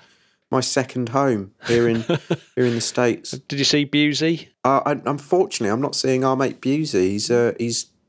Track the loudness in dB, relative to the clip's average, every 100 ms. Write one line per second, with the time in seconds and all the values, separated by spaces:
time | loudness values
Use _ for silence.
0 | _ _ _ _ -2 -2 0 -2 -2 -4
1 | -2 0 2 0 -4 _ 0 2 4 0
2 | 0 -2 -2 -6 -4 0 0 0 -2 0
3 | 0 0 -6 -14 -8 -2 2 2 2 2
4 | 0 0 -2 -2 -8 _ 2 2 0 -2
5 | -4 -4 0 2 2 0 -2 0 -2 -2
6 | 0 2 2 0 -2 -2 -2 -2 0 0
7 | 0 0 0 2 2 -2 -4 -4 -8 _